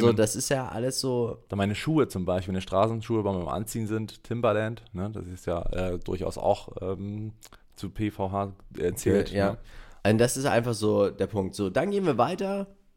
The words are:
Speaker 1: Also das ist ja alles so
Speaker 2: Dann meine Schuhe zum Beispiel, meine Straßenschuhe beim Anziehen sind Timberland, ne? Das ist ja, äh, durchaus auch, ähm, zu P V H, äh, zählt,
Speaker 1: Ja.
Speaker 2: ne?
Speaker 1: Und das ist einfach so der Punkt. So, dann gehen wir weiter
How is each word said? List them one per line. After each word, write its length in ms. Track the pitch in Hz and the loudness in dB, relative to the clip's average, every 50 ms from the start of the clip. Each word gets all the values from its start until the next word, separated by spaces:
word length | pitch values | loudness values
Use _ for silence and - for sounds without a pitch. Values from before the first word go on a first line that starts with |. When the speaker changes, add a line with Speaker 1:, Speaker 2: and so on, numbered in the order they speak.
| 117 | 6
Speaker 1:
Also 80 | 120 | 4
das 220 | 110 107 107 107 - | 6 4 2 2 0
ist 140 | 110 - - | -4 -2 -2
ja 200 | 143 131 127 98 | -2 -2 -2 -4
alles 300 | - 110 120 131 131 - | -6 -4 -4 -2 -2 -2
so 460 | - 135 123 120 120 87 78 - - _ | -2 0 0 0 0 -2 -4 -10 -10 _
Speaker 2:
Dann 100 | 95 101 | -2 0
meine 180 | 101 101 104 | 0 0 0
Schuhe 320 | - - 151 160 156 123 - | -2 -2 2 4 4 4 2
zum 160 | - 98 90 | 0 -4 0
Beispiel, 280 | 90 90 92 90 95 | 0 0 0 0 -2
meine 80 | 95 92 | -4 -4
Straßenschuhe 600 | 92 - 95 95 104 113 117 113 110 - 117 110 | -4 0 2 4 4 4 2 -4 -2 0 0 0
beim 240 | 101 101 98 90 85 | 2 0 -2 -2 -2
Anziehen 400 | 73 67 90 110 - - 117 110 | -4 -4 -4 -4 -4 -4 -6 -4
sind 380 | 101 107 110 110 98 - - - | -2 -2 -4 -4 -6 -10 -16 -8
Timberland, 580 | - 117 120 120 113 104 107 110 110 117 110 - - | -6 -4 0 2 2 2 2 0 -2 -4 -8 -14 -12
ne? 180 | - 90 95 107 | -8 -6 -6 -6
Das 140 | 110 95 87 87 | -6 -8 -10 -10
ist 180 | 90 90 - | -12 -8 -4
ja, 160 | - 85 85 - - | -2 -2 0 0 0
äh, 280 | - 90 92 90 87 85 | 0 0 -2 -2 -2 -4
durchaus 380 | - - 92 90 92 - - - | -4 -4 -4 -2 -4 -4 -4 0
auch, 320 | - 92 101 - - - - - | 2 2 2 2 -2 -10 -10 -8
ähm, 520 | 92 92 98 92 98 101 104 107 107 107 110 - - - - - - - - | -6 -6 -6 -6 -6 -8 -8 -8 -8 -10 -12 -14 -20 -20 -20 -20 -20 -20 -14
zu 140 | - - 92 | -10 -10 -10
P 200 | - - 107 104 | -4 -4 -4 -4
V 220 | - - 98 92 | -2 -2 -4 -2
H, 200 | 98 98 101 98 101 - - - - | -2 -2 -4 -4 -6 -14 -18 -16 -6
äh, 160 | - - 90 90 | -2 0 0 0
zählt, 360 | - - - 95 - - - | 0 2 2 4 4 2 2
Speaker 1:
Ja. 220 | - 101 98 - | 0 2 2 2
Speaker 2:
ne? 60 | 113 - - - - - - - - - - 104 | 0 -4 -10 -16 -16 -18 -18 -18 -18 0 4 4
Speaker 1:
Und 80 | 110 110 | 6 6
das 180 | 101 - - | 6 4 2
ist 100 | 131 135 | 0 0
einfach 280 | 143 98 117 117 123 113 | 2 2 2 2 2 -2
so 340 | 101 107 107 104 104 101 92 | 2 2 4 4 4 4 4
der 200 | - - 98 92 | 2 0 -2 0
Punkt. 260 | 107 101 95 90 - | 0 -2 -2 -2 -2
So, 160 | - 101 92 | -2 -2 0
dann 220 | 92 131 160 202 | 2 0 0 2
gehen 120 | 202 202 190 | 0 2 2
wir 140 | 165 131 107 | 2 4 4
weiter 480 | 120 151 185 190 196 190 196 196 196 196 - _ _ _ _ | 2 2 2 -2 -4 -4 -2 -4 -6 -8 -12 _ _ _ _